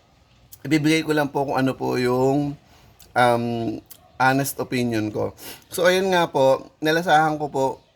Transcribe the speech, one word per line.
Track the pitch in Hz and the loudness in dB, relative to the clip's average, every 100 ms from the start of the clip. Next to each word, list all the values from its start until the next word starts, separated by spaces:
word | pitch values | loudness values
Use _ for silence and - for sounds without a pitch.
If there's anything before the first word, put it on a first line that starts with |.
| _ _ _ _ _ - | _ _ _ _ _ -14
Ibibigay | 135 156 151 160 | -2 0 2 0
ko | 151 151 | 0 -2
lang | 139 | -2
po | 143 139 | -2 -2
kung | 127 | 0
ano | 131 | -2
po | 127 127 127 | -2 -4 -2
yung, | 123 127 135 143 143 147 _ - _ _ - 117 | 0 2 2 2 -2 -6 _ -20 _ _ -6 2
um, | 123 120 120 117 113 - - - _ - | 2 2 -2 -4 -4 -6 -12 -20 _ -2
honest | 131 135 135 - | 0 2 -2 -6
opinion | 127 127 120 110 107 | -4 -2 -2 -2 -2
ko. | 110 104 - - - - | -4 -6 -8 -18 -20 -12
So, | - 175 | 0 2
ayun | 185 196 | 2 2
nga | 180 165 | 0 0
po, | 147 135 135 - - | 2 4 2 -2 -6
nalasahan | 156 165 175 151 156 151 | -2 0 2 2 2 -2
ko | 147 | -4
po, | 135 135 - _ | -2 -2 -4 _